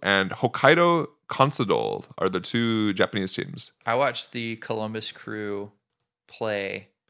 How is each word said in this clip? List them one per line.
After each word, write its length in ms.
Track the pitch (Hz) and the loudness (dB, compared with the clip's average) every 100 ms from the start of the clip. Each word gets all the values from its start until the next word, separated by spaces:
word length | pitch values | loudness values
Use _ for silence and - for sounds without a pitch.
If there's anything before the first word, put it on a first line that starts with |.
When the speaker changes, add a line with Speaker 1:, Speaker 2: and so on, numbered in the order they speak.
Speaker 1:
and 300 | - 98 95 | 2 2 2
Hokkaido 760 | - 120 - 135 165 175 170 - _ - | 0 -2 4 6 6 6 4 0 _ -8
Consadole 720 | - 135 - 98 69 53 50 - - | 2 2 2 2 2 2 -4 -8 -4
are 100 | 95 | -2
the 100 | 92 | -2
two 520 | 90 117 117 113 104 | -2 -2 0 2 0
Japanese 400 | 95 95 107 95 | 2 0 0 -4
teams. 380 | - - - - - - | -4 -8 -10 -14 -8 -4
Speaker 2:
I 100 | 120 | 0
watched 360 | 139 120 - | 0 -2 -8
the 220 | 123 117 110 | -8 -8 -8
Columbus 540 | - 113 107 110 107 | -6 -6 -4 -6 -10
Crew 600 | - - 107 104 101 101 _ _ _ _ _ _ | -12 -12 -8 -6 -8 -10 _ _ _ _ _ _
play 640 | - 113 104 98 101 101 _ _ | -8 -4 -2 -4 -8 -12 _ _